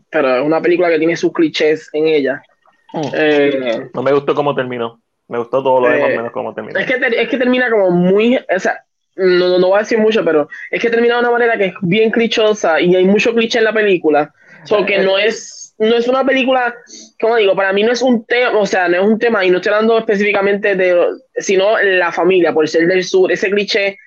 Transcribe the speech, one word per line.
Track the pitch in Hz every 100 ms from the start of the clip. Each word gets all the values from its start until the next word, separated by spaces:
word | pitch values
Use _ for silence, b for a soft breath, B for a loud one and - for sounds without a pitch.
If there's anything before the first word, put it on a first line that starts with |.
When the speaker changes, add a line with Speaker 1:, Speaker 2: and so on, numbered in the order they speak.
| _
Speaker 1:
pero | 160 135 127
es |
una | 147 160
película | 165 175 170
que | 160
tiene | 160 170
sus | 170
clichés | 165 160 - 156 156 -
en | 151 160
ella. | 156 131 139 _ _ _ _ _
Speaker 2:
Mm. | 170 143
Speaker 1:
Eh, | 151 151 147 143 135 127 117 135
Speaker 3:
No | -
me | 127
gustó | 143 147
cómo | 143 143
terminó. | 139 127 123 117 - _ _ -
Me | 120
gustó | 113 131
todo | 135 131
lo | 123
demás | 123 139
Speaker 1:
eh, | 113
Speaker 3:
menos | 117
cómo | - 113
terminó. | 107 107 -
Speaker 1:
es | 190
que | 254
ter-, | 262
es | 226 226
que | 247
termina | 254 254 247
como | 220 190
muy, | 175 180 196 226 254
o | - 185
sea, | - - _ _ _
no, | - 185 180 180
no, | 180
no | 185
voy | 196
a |
decir | 220 240
mucho, | 220 220
pero | 165 156 147 B B
es | 180
que | 233
termina | 233 240
de | 240
una | 240
manera | 240 240 220
que | 190
es | -
bien | 185 208 226
clichosa | 226 226 - 214 214 190 160
y | 175 185
hay |
mucho | 185 208 247
cliché | 233 226 240
en |
la | 220
película. | 214 208 180 160 143 151 B B B
So | - 208
que | 202 202
Speaker 3:
Eh, |
Speaker 1:
no | 190 190
es | 214 208 - - - -
no | 220
es | 233 240
una | 269
película, | 269 269 254 262 240 233 B B B -
como | 220 233
digo, | 196
para | 185 196
mí | 196
no | 220
es | 240
un | 254 233
tema, | - 240 247 214
o | 196
sea, | 202 175
no | 175
es | 202
un | 220
tema, | 240 220
y | 185
no | 180
estoy | 208
hablando | 208 220 226
específicamente | 226 196 208 202 196 202 208
de, | 190 185 175 143 92 _ -
sino | - 185 196 226
la | 196 185 175
familia, | 165 170 190 160
por | 151 156
ser | 170 170
del | 185
sur, | 180 190 180
ese | 165 208
cliché | 202 202 220 196 196